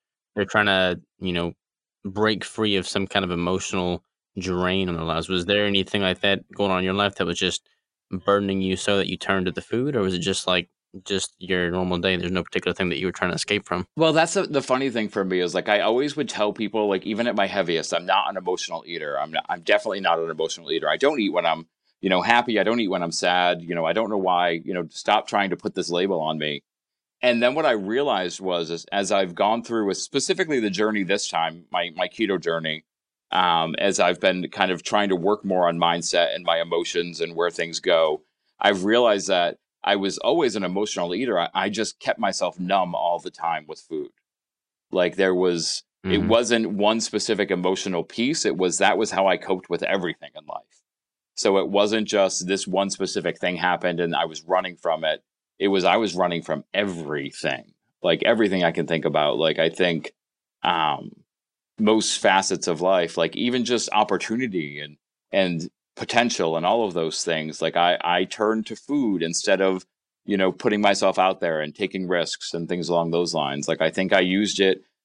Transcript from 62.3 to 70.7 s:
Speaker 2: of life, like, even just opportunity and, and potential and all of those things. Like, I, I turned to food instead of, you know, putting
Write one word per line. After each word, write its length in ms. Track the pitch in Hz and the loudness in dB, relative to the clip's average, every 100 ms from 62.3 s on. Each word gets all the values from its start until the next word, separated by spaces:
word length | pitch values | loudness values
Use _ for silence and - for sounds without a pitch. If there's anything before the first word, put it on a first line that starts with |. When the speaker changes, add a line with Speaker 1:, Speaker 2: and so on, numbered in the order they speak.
| 95 95 90 - | 4 2 -2 -2
Speaker 2:
of 120 | 82 | 0
life, 360 | 90 95 85 - | 2 2 2 0
like, 200 | 82 - | -2 0
even 280 | 120 123 | -2 -2
just 240 | 113 123 - | 0 -2 0
opportunity 880 | 104 107 95 - 110 127 92 73 73 | 0 2 0 -2 -4 -2 -4 -6 -8
and, 160 | 73 76 _ _ _ | -14 -16 _ _ _
and 400 | 98 95 85 78 _ _ | 0 2 0 -6 _ _
potential 600 | - 113 120 120 - 85 82 | -12 -2 2 2 2 0 2
and 100 | 87 | 2
all 200 | 113 110 | 2 0
of 80 | |
those 300 | 85 80 - | -2 -4 -4
things. 380 | - 80 78 78 | -2 -2 -4 -4
Like, 140 | 82 85 | -2 2
I, 220 | 87 90 | 2 2
I 220 | 85 90 | 2 0
turned 420 | 92 - 107 110 107 | 0 0 0 0 -4
to 100 | 110 | -10
food 460 | - 143 120 95 | -4 -2 0 0
instead 400 | 82 85 - 95 | -2 -2 2 2
of, 240 | 95 92 - _ _ _ - | 4 0 -4 _ _ _ -4
you 100 | 101 | 0
know, 160 | 95 | 2
putting 300 | 92 123 | 2 0